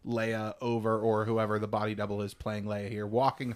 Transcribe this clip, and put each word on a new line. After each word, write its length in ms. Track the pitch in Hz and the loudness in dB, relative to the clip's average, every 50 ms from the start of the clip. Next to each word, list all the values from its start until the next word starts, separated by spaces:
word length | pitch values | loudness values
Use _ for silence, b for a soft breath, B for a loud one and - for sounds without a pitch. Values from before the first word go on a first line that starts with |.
| - | -6
Leia 500 | - 117 113 113 113 113 110 107 107 - - | -4 -2 0 0 0 0 -2 -2 -4 -6 -4
over, 380 | 127 117 117 113 107 113 110 107 | -2 -2 0 0 2 2 2 4
or 260 | 110 113 107 107 107 | 4 4 4 4 2
whoever 340 | 113 113 110 110 104 107 107 | 2 2 2 2 2 0 0
the 100 | 107 104 | 0 0
body 260 | 113 107 107 110 107 | 0 0 0 0 -2
double 280 | 104 104 101 101 104 | -2 -2 -2 -2 -2
is 120 | 104 101 - | -2 -4 -6
playing 300 | - - 107 107 104 101 | -6 -6 -4 -4 -4 -2
Leia 240 | 107 104 104 101 101 | -2 -4 -4 -4 -4
here, 160 | 113 104 104 | -4 -4 -4
walking 460 | 101 110 123 135 131 - - 135 120 110 | 0 2 4 4 2 2 0 -6 -4 -2